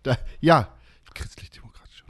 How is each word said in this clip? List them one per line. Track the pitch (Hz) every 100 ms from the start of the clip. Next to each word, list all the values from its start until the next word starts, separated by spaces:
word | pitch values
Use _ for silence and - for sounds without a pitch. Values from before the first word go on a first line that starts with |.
da. | 135 123 - -
Ja. | 151 160 104 - - _ -
Christlich-Demokratische. | - - - - - - - - - -